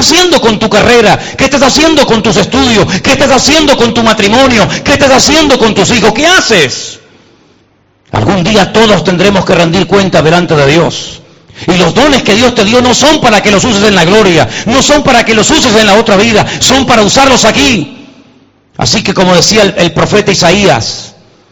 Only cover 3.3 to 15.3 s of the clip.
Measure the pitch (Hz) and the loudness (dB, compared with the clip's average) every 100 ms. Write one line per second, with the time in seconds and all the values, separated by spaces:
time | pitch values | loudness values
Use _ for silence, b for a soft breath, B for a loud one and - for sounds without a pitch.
3.3 | 262 - 311 294 254 233 240 226 214 202 | 0 0 0 0 0 0 0 -2 0 0
4.3 | 233 269 233 185 B - 285 277 254 - | 2 2 2 -2 B -2 0 2 2 2
5.3 | 302 302 254 220 190 190 240 208 240 311 | 0 2 2 0 0 -2 0 0 0 0
6.3 | 370 - 208 131 - - - _ _ _ | 0 0 0 0 -4 -14 -18 _ _ _
7.3 | _ _ _ _ _ _ _ _ - 107 | _ _ _ _ _ _ _ _ -6 -2
8.3 | 190 170 214 185 214 220 190 160 180 190 | -2 0 0 0 0 2 0 0 0 0
9.3 | 196 - 175 170 175 180 196 190 175 147 | 0 0 0 0 0 0 0 0 0 2
10.3 | 175 175 156 139 156 143 - - - - | 2 0 0 2 2 0 -4 -12 -18 -20
11.3 | - _ B B 175 175 202 294 262 - | -20 _ B B -2 0 0 2 0 0
12.3 | 208 247 233 202 240 247 226 285 311 254 | 0 0 0 0 2 0 0 0 0 0
13.3 | 208 202 202 240 247 233 190 165 214 202 | 0 2 0 0 0 0 2 2 2 2
14.3 | 165 117 B B 262 - 294 277 240 220 | 2 -2 B B -2 0 0 2 0 0